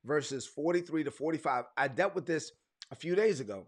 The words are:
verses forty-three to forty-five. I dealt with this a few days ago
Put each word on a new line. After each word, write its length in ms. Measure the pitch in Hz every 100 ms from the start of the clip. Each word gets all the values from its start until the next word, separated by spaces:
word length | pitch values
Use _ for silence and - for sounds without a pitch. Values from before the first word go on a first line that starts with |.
verses 420 | 117 151 127 135 -
forty-three 580 | - 156 175 175 160
to 80 | 139
forty-five. 540 | - 151 160 151 123 120 -
I 120 | 139
dealt 280 | 127 196 190
with 100 | 170
this 260 | 160 - _ _ _ -
a 40 | 123
few 200 | 160 185
days 240 | 220 151
ago 260 | 104 98